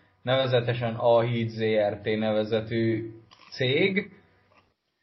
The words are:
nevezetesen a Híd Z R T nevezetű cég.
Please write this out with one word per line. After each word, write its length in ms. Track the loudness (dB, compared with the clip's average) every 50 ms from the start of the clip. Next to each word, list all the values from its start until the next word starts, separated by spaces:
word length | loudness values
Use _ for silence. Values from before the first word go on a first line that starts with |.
| _ _ _ _
nevezetesen 720 | -4 -2 0 0 0 2 2 0 2 0 -2 -2 -2 -4 -4
a 260 | 0 2 4 4 6
Híd 280 | 4 2 0 -2 -2 -4
Z 120 | -4 -2
R 400 | -2 0 2 2 2 0 0 -4
T 20 | -4
nevezetű 1080 | -2 -2 0 0 0 0 0 0 0 0 -2 -2 -2 -2 0 0 0 0 -2 -4 -8 -12 -16 -20 _ -20 -20 -20 -14
cég. 600 | -6 -4 -2 0 0 2 2 2 0 -2 -4 -6 -12 -20 _ _ _ _ _ _ _ _ _ _ _ _ _ _ _ _